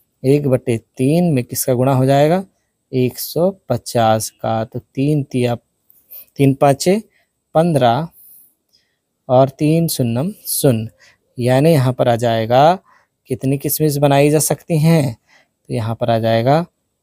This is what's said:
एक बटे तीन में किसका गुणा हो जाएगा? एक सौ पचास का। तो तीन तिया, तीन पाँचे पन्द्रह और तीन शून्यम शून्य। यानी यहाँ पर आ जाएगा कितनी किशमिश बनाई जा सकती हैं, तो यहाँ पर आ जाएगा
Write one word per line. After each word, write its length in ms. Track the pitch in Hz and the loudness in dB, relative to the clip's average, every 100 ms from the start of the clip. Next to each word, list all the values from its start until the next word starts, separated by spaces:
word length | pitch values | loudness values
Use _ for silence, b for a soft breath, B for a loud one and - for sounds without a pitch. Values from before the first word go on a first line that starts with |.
| _ _ | _ _
एक 240 | 127 147 143 | 0 0 0
बटे 300 | 123 - 113 - - | -2 -2 -6 -6 -4
तीन 340 | 131 165 175 | 0 0 0
में 100 | 135 | 0
किसका 300 | 120 127 - | -4 -6 -4
गुणा 200 | 123 127 | -2 0
हो 120 | 131 131 | 0 2
जाएगा? 380 | 139 151 180 196 _ _ _ _ | 2 2 0 -4 _ _ _ _
एक 280 | 131 127 - | -4 -2 -4
सौ 300 | - 147 180 190 - | -8 -4 -2 -4 -6
पचास 600 | 120 - 123 110 110 - | -6 -4 0 2 0 -4
का। 320 | - 113 113 117 | -8 -6 -4 -6
तो 140 | 123 | -10
तीन 440 | - - 139 151 | -12 -6 -2 -2
तिया, 320 | 135 131 120 117 _ _ _ _ _ B B - | -4 -4 -4 -4 _ _ _ _ _ B B 0
तीन 140 | 139 135 | 2 4
पाँचे 460 | 143 135 - 202 - _ _ _ _ 156 | 2 2 0 -2 -4 _ _ _ _ -2
पन्द्रह 520 | 175 147 123 117 170 _ - - _ _ _ _ _ _ _ _ - | 0 2 2 0 -4 _ -20 -20 _ _ _ _ _ _ _ _ 0
और 200 | 127 135 | 2 2
तीन 360 | - 151 165 165 | 0 0 0 0
शून्यम 440 | - 120 117 170 220 - | -2 -2 -2 -6 -10 -10
शून्य। 420 | - 151 113 110 b b b _ - | -2 0 0 -4 b b b _ -6
यानी 320 | 120 131 151 | 0 2 4
यहाँ 220 | 156 127 | 2 2
पर 140 | 123 127 | 0 0
आ 80 | 117 | 0
जाएगा 640 | 120 113 110 123 151 185 b b b _ - | 0 -2 0 2 4 2 b b b _ -12
कितनी 280 | 123 131 139 | -6 -4 -4
किशमिश 400 | 147 - 156 143 | -4 -2 -2 2
बनाई 320 | 143 139 147 | 2 4 4
जा 100 | 151 | 2
सकती 380 | 147 147 - 165 | 0 -4 -4 0
हैं, 360 | 160 165 135 110 b b b _ - | 2 2 0 -6 b b b _ -8
तो 40 | |
यहाँ 220 | 131 113 113 | -6 -6 -4
पर 140 | 117 | -2
आ 100 | 117 | 0
जाएगा 460 | 113 113 117 151 175 _ _ _ | 0 0 2 0 -2 _ _ _